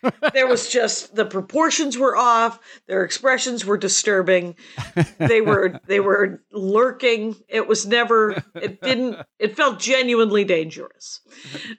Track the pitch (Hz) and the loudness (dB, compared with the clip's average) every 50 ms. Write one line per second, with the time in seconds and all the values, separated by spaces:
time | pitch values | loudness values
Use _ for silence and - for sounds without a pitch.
0 | - 254 - _ 302 294 - 269 262 254 247 226 - - - 247 220 214 - - | -2 -4 -2 _ -2 0 2 2 2 2 2 0 -2 -2 0 0 0 0 -2 -6
1 | - - 208 220 202 185 185 190 185 - - 302 320 302 - - 311 277 240 247 | -10 -6 -4 -4 -2 -2 -4 -6 -6 -2 0 0 2 2 0 -2 -2 -4 -2 0
2 | 269 170 170 226 247 240 233 226 226 233 226 - - - - - _ - 185 190 | 0 2 2 2 2 4 4 4 2 0 -2 -8 -16 -20 -20 -20 _ -4 -2 -2
3 | 180 - - - - 262 254 240 247 254 240 226 202 196 208 - 196 190 - - | -2 -2 -4 -2 0 0 0 0 -2 -4 -6 -6 -2 -2 -2 -2 0 -2 -2 0
4 | - 214 202 190 180 180 185 180 175 175 170 - - - - - - - - 175 | 0 0 0 2 2 2 2 2 0 -4 -10 -16 -20 -18 -16 -14 -14 -4 -2 -2
5 | 160 - - - 160 214 226 220 214 208 208 196 196 180 - - - 185 196 202 | -2 -2 -2 -2 0 2 2 2 2 2 2 2 2 0 -2 -6 -4 -2 0 2
6 | 196 196 196 202 - 95 - - _ _ - 208 190 190 202 220 254 262 254 254 | 2 2 2 2 0 -2 -4 -8 _ _ -10 -6 -2 0 2 2 2 2 0 0
7 | 262 240 233 214 214 226 208 - _ _ - 220 - - 220 220 - 202 233 240 | 0 0 0 0 -2 -6 -8 -10 _ _ -4 -2 0 0 0 0 0 0 0 2
8 | 233 226 226 220 214 214 196 170 - _ - 170 202 202 - - - 262 262 233 | 2 4 4 4 4 2 0 -4 -8 _ -8 -8 -8 -8 -8 -6 -4 -2 -2 0
9 | 254 247 196 165 143 - _ - 214 214 214 - 294 269 214 - - 226 262 262 | -2 -4 -6 -8 -14 -20 _ -4 -4 -4 0 0 0 0 0 -2 -2 0 2 2
10 | 254 247 240 226 226 214 208 208 196 - 175 160 160 160 - - - - - _ | 2 2 2 2 2 2 2 0 2 2 0 0 -2 -4 -10 -14 -16 -18 -18 _
11 | - - - - _ _ - - - 135 135 - - 226 220 | -20 -20 -20 -20 _ _ -20 -20 -18 -16 -16 -14 -14 -16 -16